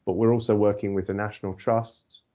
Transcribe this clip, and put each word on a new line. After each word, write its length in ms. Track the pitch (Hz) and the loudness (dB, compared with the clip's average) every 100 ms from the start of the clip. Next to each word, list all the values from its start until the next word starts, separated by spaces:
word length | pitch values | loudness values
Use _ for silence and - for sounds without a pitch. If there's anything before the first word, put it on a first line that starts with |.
| - | -4
But 80 | |
we're 180 | 90 113 | 2 2
also 240 | 117 117 104 | 2 2 2
working 380 | 104 101 104 | 2 2 -2
with 140 | 98 92 | -4 -4
the 60 | |
National 420 | 98 107 - 98 95 | -4 -6 -8 -10 -6
Trust 640 | - 113 113 - _ - _ | -2 -2 -2 -12 _ -20 _